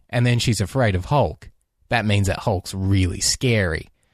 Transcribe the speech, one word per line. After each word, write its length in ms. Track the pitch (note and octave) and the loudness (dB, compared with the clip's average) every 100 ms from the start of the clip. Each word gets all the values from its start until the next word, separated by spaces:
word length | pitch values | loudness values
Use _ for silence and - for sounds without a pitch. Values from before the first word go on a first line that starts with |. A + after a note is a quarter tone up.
| _ | _
and 140 | A#2+ | 0
then 140 | B2 A#2+ | 2 2
she's 220 | - G#2 | 0 0
afraid 340 | F#2+ C3+ A2+ | -2 0 0
of 120 | F#2 - | 0 0
Hulk, 440 | D3 F2+ - - - _ _ - | 0 0 -4 -18 -20 _ _ -4
that 160 | A#2+ | -2
means 240 | G#2+ G2+ F#2+ | 2 2 0
that 100 | - | -2
Hulk's 320 | - F#2 - | -2 -4 -6
really 460 | F#2+ F#2+ G2 F2+ F2+ | -4 0 2 2 0
scary. 680 | - - C3 A2+ F2+ D#2+ - _ _ | -4 -2 0 2 0 -4 -8 _ _